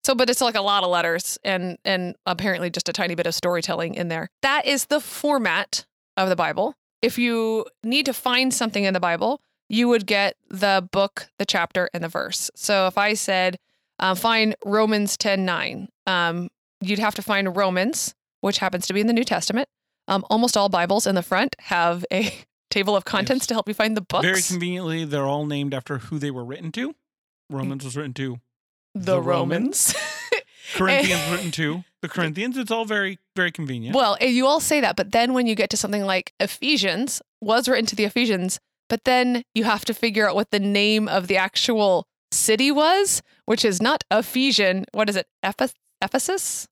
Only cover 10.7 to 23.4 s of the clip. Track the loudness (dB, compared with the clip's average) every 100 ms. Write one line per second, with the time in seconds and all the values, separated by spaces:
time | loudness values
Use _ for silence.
10.7 | 2 2 0 0 -2 -16 -6 -2 0 0
11.7 | 0 -2 -4 -4 -4 -4 -6 -6 -6 0
12.7 | 2 2 2 0 0 0 2 2 -2 _
13.7 | _ _ -2 0 0 2 2 2 0 0
14.7 | 2 2 2 0 -2 0 0 0 0 -4
15.7 | -6 -14 _ -2 0 0 -2 -8 _ _
16.7 | _ -4 0 0 -2 -2 0 0 0 0
17.7 | 2 0 -2 -6 -8 _ _ -2 0 -2
18.7 | -2 -2 0 2 2 0 -2 0 -2 -4
19.7 | _ _ _ -2 -2 0 2 2 2 2
20.7 | 2 2 2 2 0 0 0 0 -4 -2
21.7 | 2 2 0 -2 -2 -2 -6 -20 _ _
22.7 | -2 2 0 0 -2 0 0